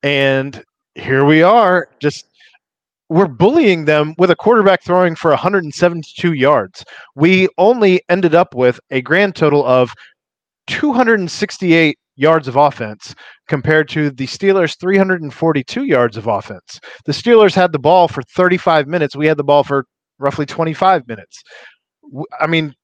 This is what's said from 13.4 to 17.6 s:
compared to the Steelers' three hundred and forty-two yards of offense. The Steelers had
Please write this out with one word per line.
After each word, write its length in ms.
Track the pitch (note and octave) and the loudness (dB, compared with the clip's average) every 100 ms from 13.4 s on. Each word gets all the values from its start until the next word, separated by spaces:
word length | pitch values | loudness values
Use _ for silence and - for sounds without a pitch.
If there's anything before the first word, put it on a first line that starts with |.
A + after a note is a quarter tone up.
| _ | _
compared 400 | C#3+ C#3 D#3 D3+ | -6 0 0 0
to 220 | D#3+ D3 | -4 -4
the 160 | B2+ C3 | -4 -10
Steelers' 520 | - G3 G3 E3 - | -4 -2 0 -2 -4
three 200 | F3+ G3 | -2 0
hundred 240 | F#3+ F#3 | 0 -2
and 100 | D3+ | -6
forty-two 520 | - E3 D3 C3 - | -4 -2 -2 -4 -8
yards 340 | C#4 C#3 A#2+ G#2+ | -2 0 0 -2
of 80 | G#2+ | -6
offense. 520 | G#2 - F#2+ _ - - - - | -6 -6 -18 _ -20 -20 -16 -8
The 60 | |
Steelers 420 | D3 A#3 A#3 G#3 | -6 2 4 4
had 180 | F#3 | 2